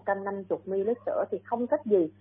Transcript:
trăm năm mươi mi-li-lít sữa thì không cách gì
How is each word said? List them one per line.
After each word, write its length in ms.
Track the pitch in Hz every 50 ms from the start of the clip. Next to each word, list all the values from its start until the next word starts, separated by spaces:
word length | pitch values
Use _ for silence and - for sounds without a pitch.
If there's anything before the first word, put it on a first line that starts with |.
| -
trăm 180 | 202 196 196 196
năm 100 | 196 196 196 190 185
mươi 100 | 175 - -
mi-li-lít 320 | 185 190 196 196 220 240 - -
sữa 180 | - - - 196 -
thì 60 | 208 180 -
không 240 | - 240 233 247
cách 180 | 240 294 302 -
gì 260 | 226 208 190 165 156 - -